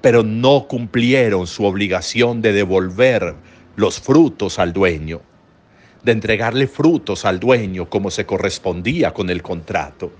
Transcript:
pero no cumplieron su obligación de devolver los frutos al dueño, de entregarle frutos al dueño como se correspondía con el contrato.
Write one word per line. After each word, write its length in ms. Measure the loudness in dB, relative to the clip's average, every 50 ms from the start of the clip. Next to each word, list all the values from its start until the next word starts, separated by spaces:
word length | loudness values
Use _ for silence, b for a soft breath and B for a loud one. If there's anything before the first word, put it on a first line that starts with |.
pero 220 | 4 6 4 6 4
no 420 | 2 0 2 4 4 4 4 2 -2
cumplieron 760 | -6 -6 -6 -4 -2 0 2 2 4 4 4 2 2 0 -2
su 200 | -4 -6 0 0
obligación 760 | 0 0 0 -2 -2 -2 -4 -4 -4 0 2 2 2 2 0
de 120 | 0 2 2
devolver 840 | 2 2 2 2 0 0 0 0 2 2 4 4 2 -2 -4 -8 -10 B B B B B B -2
los 240 | 0 0 0 0 -4
frutos 580 | -2 -2 0 0 0 -6 -4 -4 -6 -6 -2 -2
al 120 | -4 -2
dueño, 500 | 0 0 0 0 0 -2 -8 -10 -10 -12 _ _ _ _ _ _ _ _ _ b b b b b b b b
de 100 | 0 0
entregarle 540 | 0 0 -2 -2 0 0 -2 0 0 -2 -2
frutos 580 | -2 2 2 4 4 2 0 -4 -8 -2 -2
al 160 | -2 -2 0
dueño 480 | 2 2 2 2 2 -4 -6 -6 -8 -4
como 200 | -4 -2 -2 -2
se 160 | -4 -6 -4
correspondía 880 | -2 -2 -2 -2 -2 -4 -4 -6 -6 -6 -4 -4 -4 -2 0 0 -2 0
con 160 | -4 -4 -4
el 120 | -4 -4
contrato. 680 | -4 -8 -8 -8 -8 -6 -6 -6 -6 -6 -10 -12 -12 -12 -12